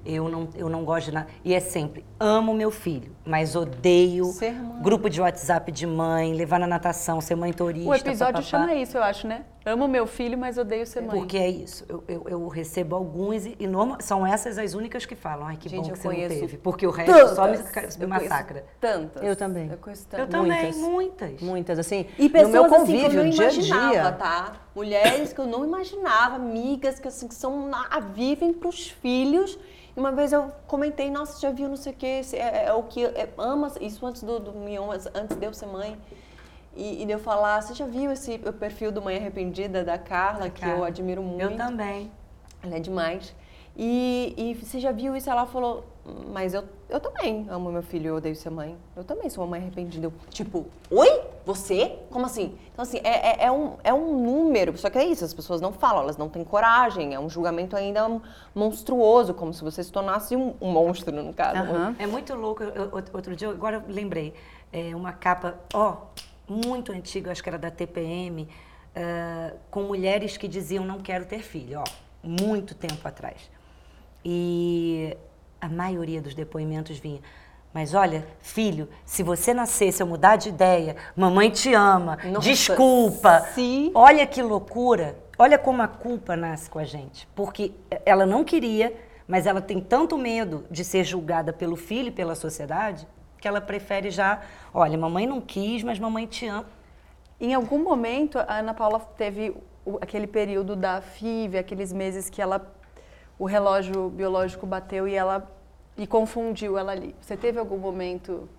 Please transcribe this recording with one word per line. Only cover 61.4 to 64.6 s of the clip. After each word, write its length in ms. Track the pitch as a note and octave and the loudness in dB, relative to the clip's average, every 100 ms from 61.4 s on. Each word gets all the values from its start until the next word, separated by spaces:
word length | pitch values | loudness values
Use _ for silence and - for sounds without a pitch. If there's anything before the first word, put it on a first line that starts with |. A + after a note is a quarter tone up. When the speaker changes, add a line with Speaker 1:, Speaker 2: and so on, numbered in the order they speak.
| C#3+ - | -2 0
Speaker 3:
Aham. 340 | - E3+ F#3+ A#3+ | -2 -2 -2 -4
Speaker 1:
É 80 | G#3 | -6
muito 280 | A#3+ C#4+ | -6 -8
louco. 280 | B3+ A3 A3 | -8 -6 -6
Eu, 120 | G#3 | -8
eu, 160 | G3+ G3 F#3+ F#3+ | -6 -6 -8 -10
outro 220 | G3 F#3+ F3 | -12 -10 -8
dia, 120 | G#3+ | -8
agora 260 | G3 G#3+ G#3+ | -6 -6 -6
eu 180 | G#3 | -8
lembrei, 380 | G3+ G3+ E3 D3+ D#3 - - | -8 -6 -6 -8 -12 -20 -20